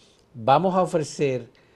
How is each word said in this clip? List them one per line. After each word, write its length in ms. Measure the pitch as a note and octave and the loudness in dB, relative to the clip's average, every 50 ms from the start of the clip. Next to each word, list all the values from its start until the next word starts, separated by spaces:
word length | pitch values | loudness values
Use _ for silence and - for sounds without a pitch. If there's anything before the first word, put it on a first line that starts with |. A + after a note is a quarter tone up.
| _ _ _ _ _ _ - | _ _ _ _ _ _ -18
vamos 400 | A#2+ A2 B2 C3+ D3+ F3+ F#3+ F3 | -4 2 2 4 4 4 2 0
a 80 | F#3+ | 0
ofrecer, 680 | F3+ D#3+ F3+ E3 D3 - - - D3+ C#3 C3 B2 A#2+ - _ _ _ _ _ | 0 0 0 -2 -4 -4 -4 -2 -2 -2 -2 -4 -8 -12 _ _ _ _ _